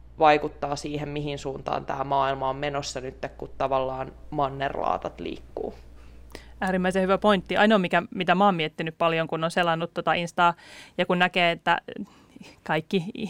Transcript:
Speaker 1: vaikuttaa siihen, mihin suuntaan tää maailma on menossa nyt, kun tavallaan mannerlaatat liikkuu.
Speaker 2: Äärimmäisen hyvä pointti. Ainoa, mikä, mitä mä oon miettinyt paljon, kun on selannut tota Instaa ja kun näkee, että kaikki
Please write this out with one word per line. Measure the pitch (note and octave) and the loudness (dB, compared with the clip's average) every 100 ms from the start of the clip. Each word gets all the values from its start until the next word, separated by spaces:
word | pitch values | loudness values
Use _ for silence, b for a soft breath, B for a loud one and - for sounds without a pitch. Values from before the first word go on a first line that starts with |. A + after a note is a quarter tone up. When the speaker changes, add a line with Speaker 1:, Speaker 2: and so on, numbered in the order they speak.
| - - | -10 4
Speaker 1:
vaikuttaa | D#3 D3 D3+ - C#3+ C#3+ | 6 6 2 -6 -6 -6
siihen, | D3+ D3 D3 | -6 -6 -6
mihin | D3 D3 C#3+ | -6 -6 -6
suuntaan | C#3+ C#3 - D3 - | -8 -8 -4 -4 -4
tää | C#3+ | -6
maailma | C#3 C#3 C3+ C3+ C3+ | -2 0 0 0 -4
on | C3+ | -2
menossa | D3 C#3 C#3+ C3 | -4 -6 -6 -8
nyt, | B2+ - C#3 - | -10 -10 -10 -10
kun | C3+ - | -10 -4
tavallaan | C3+ C3+ C3 C3 C3 - - | -2 0 -2 -6 -10 -14 -6
mannerlaatat | D3+ C3+ C3+ C3+ - - F2+ - - | -2 -2 -2 -4 -2 -2 -2 -4 -8
liikkuu. | E2 - - - - - - - b b - B B B | -10 -10 -12 -10 -10 -12 -18 -20 b b -18 B B B
Speaker 2:
Äärimmäisen | F#3+ F#3 F3+ F#3+ | -2 0 0 0
hyvä | F#3 F#3+ | 2 4
pointti. | G#3+ G3 - F#3 | 4 2 2 2
Ainoa, | G#3 G#3+ | 4 4
mikä, | F3+ F3 - | 4 0 0
mitä | - E3+ | -2 2
mä | F3+ | 4
oon | G3+ | 4
miettinyt | E3+ D#3 - E3 - | 4 -2 -4 -6 0
paljon, | E3+ E3 D#3+ | 2 2 0
kun | D#3+ | -2
on | E3 | -2
selannut | F#3 E3+ E3 E3+ | 0 2 0 -2
tota | - E3 | -2 0
Instaa | E3+ E3+ - F3 - B B B B | 0 0 2 2 2 B B B B
ja | F#3 | 2
kun | F3+ | 4
näkee, | F3+ F#3 E3+ | 4 4 2
että | E3+ E3+ E3+ - - G3+ B B B B B - | 2 0 0 -2 -12 -14 B B B B B -4
kaikki | D#3+ - G3 F3 - | -4 0 -2 -2 -8